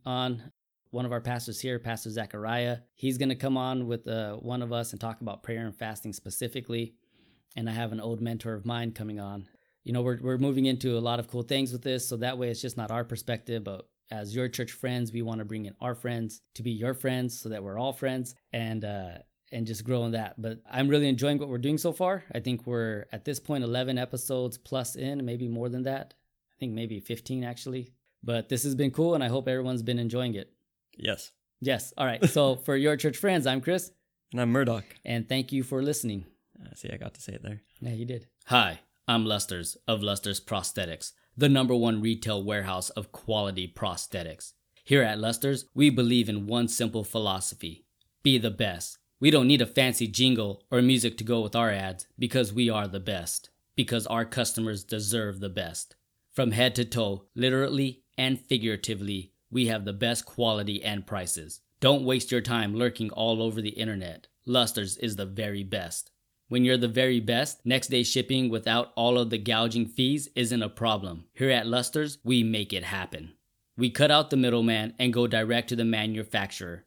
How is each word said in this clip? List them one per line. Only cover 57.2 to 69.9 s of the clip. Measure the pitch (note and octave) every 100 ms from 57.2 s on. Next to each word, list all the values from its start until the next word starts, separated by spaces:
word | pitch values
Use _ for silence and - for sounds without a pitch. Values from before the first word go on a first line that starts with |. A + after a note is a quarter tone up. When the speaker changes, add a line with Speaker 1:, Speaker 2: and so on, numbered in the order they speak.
| -
Speaker 1:
literally | A#2 B2+ C3 C3+ C#3 C3+ C3 _ -
and | C3 B2+
figuratively, | - B2+ A2 G#2 - G2+ G2+ F#2+ F#2 _ -
we | B2+ A2+
have | A2
the | G2+
best | G2 A#2+ A#2+ -
quality | - A2+ G#2+ G#2 G2+
and | G#2+ G2+ -
prices. | G2+ F2+ E2+ D2+ - _ -
Don't | C3 C#3+
waste | B2+ B2+ -
your | B2
time | A#2+ A#2 G#2
lurking | A2 B2 - G#2+
all | - A2+ A2+
over | A2+ G#2+
the | G#2+
internet. | G#2 A2 G2+ F2 D#2+ - _ B2
Lusters | B2+ A#2 A2+ G2 -
is | A2+ G2+
the | F#2+
very | G2 G#2+ G2+
best. | F#2+ G#2 E2+ - - _ _ _ -
When | B2
you're | B2 B2
the | A#2+
very | A#2 C3 A#2+
best, | G#2+ A#2 D3+ -
next | A#2 C3 -
day | B2+
shipping | A#2 C3 B2 C3 B2
without | A2 A2+ A#2 - -
all | A#2+ B2
of | A#2
the | A2
gouging | G#2 A2+ A#2 A#2
fees | A2+